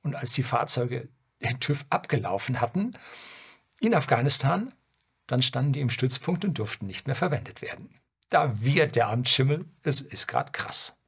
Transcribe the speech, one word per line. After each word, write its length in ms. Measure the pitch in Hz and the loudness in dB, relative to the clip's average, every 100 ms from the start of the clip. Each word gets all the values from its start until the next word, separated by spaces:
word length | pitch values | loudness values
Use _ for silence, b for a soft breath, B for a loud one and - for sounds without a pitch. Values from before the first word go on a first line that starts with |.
Und 120 | 151 | -6
als 180 | 139 120 | -4 -2
die 120 | - | -2
Fahrzeuge 640 | 127 120 123 - 123 127 - _ _ _ | 0 0 0 0 0 -4 -8 _ _ _
den 160 | - 123 | -4 -2
tüv 260 | - 147 - | 0 -2 0
abgelaufen 720 | - - 127 92 98 - 123 | -2 0 -2 0 -4 -2 -2
hatten 320 | - 180 220 B B B B B B B B _ | 0 0 -4 B B B B B B B B _
in 140 | 226 | 2
Afghanistan, 760 | 185 131 120 135 - 135 180 247 _ _ _ _ _ - | 2 2 2 4 4 2 2 -2 _ _ _ _ _ -2
dann 160 | 127 | 0
standen 300 | 127 123 143 | 2 2 0
die 80 | 135 | 2
im 100 | 131 | 0
Stützpunkt 540 | - 131 - - 180 | 0 0 0 -2 0
und 140 | 202 139 | 0 -2
durften 280 | 107 - 98 | -4 -4 -8
nicht 220 | 95 - | -8 -4
mehr 80 | 135 | 0
verwendet 460 | 185 135 - - | 0 0 -4 -12
werden. 280 | - - - _ _ _ _ | -12 -12 -16 _ _ _ _
Da 320 | 165 147 104 | 4 4 2
wiehert 320 | 117 151 151 | 2 4 4
der 140 | 117 107 | 4 2
Amtsschimmel, 560 | 113 127 - 135 151 156 _ | 2 2 2 4 2 -4 _
es 180 | 156 139 | -2 -2
ist 280 | - - - | -2 -6 -2
grad 240 | 62 - | -2 -4
krass. 440 | - - - - _ | -8 -4 -4 -4 _